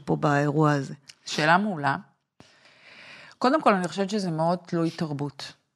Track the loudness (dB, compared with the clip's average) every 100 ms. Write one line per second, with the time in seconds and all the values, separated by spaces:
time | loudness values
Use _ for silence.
0 | -2 0 2 2 2 2 2 2 -2 -12
1 | -20 -20 -10 0 4 4 2 -2 -2 -4
2 | -8 _ _ _ -20 _ _ _ -20 -20
3 | -20 -20 -20 -2 2 2 4 2 0 -2
4 | -2 -2 -2 0 0 -2 -2 -2 -2 -2
5 | -6 -4 -8 -10 -18 -18 _